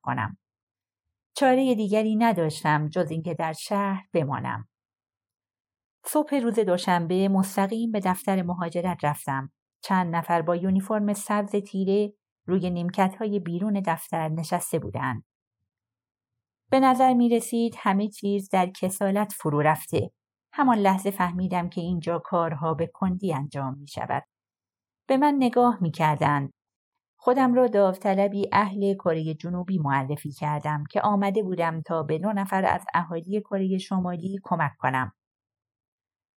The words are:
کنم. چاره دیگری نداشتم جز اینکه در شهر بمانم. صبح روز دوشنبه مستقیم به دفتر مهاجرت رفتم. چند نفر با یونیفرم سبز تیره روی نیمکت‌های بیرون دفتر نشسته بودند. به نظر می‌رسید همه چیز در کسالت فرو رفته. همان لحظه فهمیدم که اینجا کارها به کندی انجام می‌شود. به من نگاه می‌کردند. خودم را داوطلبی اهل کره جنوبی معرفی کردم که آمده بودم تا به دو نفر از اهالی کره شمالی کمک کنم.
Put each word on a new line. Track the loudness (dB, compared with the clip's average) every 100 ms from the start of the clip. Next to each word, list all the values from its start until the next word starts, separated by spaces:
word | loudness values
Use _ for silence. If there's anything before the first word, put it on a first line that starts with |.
کنم. | -6 -4 -6 -8 _ _ _ _ _ _ _ _ _ 0
چاره | 4 4 4
دیگری | 2 2 2 2 2
نداشتم | 2 2 0 0 2 2 2
جز | -2 -2
اینکه | -4 -4
در | -4 -4
شهر | -6 -4 -2 -2 -4 -2
بمانم. | -2 -2 -2 -4 -8 -10 _ _ _ _ _ _ _ _ _ _ _ _ _
صبح | -2 -2 0
روز | 0 0 2
دوشنبه | 2 0 2 0 2 2 2
مستقیم | 2 2 0 -2 -2 -2
به | -2
دفتر | -2 -2 0 -2
مهاجرت | -2 -4 -4 -2 -2 -2
رفتم. | -2 -2 -4 -4 -6 _ _ _
چند | -2 0 0 -2
نفر | 0 0
با | 0 0
یونیفرم | 2 0 0 0 0
سبز | -2 -2 -2 -2 -4
تیره | -4 -2 0 2 0 -6 _ _ -2
روی | -2 0
نیمکت‌های | -2 -2 0 0 0 -4 -2
بیرون | -2 -4 -2 -2 -2
دفتر | -4 -4 -4 -2
نشسته | -4 -4 -4 -2 -4
بودند. | -4 -4 -4 -6 -10 _ _ _ _ _ _ _ _ _ _ _ _ _ _
به | 4
نظر | 6 6 6
می‌رسید | 6 4 2 2 0 0 0
همه | 0 2 0
چیز | -4 -2 -2 0
در | 0 0
کسالت | -2 -4 -2 0 0 -2
فرو | -4 -2 2
رفته. | 2 2 0 -2 -4 -8 _ _ _
همان | 0 2 4
لحظه | 4 2 0
فهمیدم | -2 -2 -2 -2 -2 -2
که | -4
اینجا | -4 -2 -2 -4
کارها | -2 0 0 -2 -2
به | -2 -4
کندی | -2 -2 -2 -2
انجام | -4 -6 -6 -6 -8
می‌شود. | -12 -10 -4 -6 -6 _ _ _ _ _ _ _ 0
به | 2
من | 4 4
نگاه | 2 4 4 4
می‌کردند. | -2 0 0 2 2 0 -2 -10 _ _ _ _ _ _
خودم | 2 4 4
را | 4 4
داوطلبی | 4 4 2 0 2 2 0 2
اهل | 2 2 0 0
کره | 0 0 0 -2
جنوبی | -6 -6 -6 -2 -2
معرفی | 0 0 0 -4 -8
کردم | -6 -4 -4 -2 -4 -4
که | -2
آمده | 2 2 2 0
بودم | -2 -2 -2 -2
تا | -4 -4
به | -2 -2
دو | -2
نفر | -2 -2 0
از | 2 0 0
اهالی | -2 -2 -6 -4 -6 -4
کره | -2 0 -2
شمالی | -2 -2 -2 -4 -6 -8
کمک | -4 -2 -2 -2
کنم. | -2 -2 -4 -10 _ _ _ _ _ _ _ _ _ _ _ _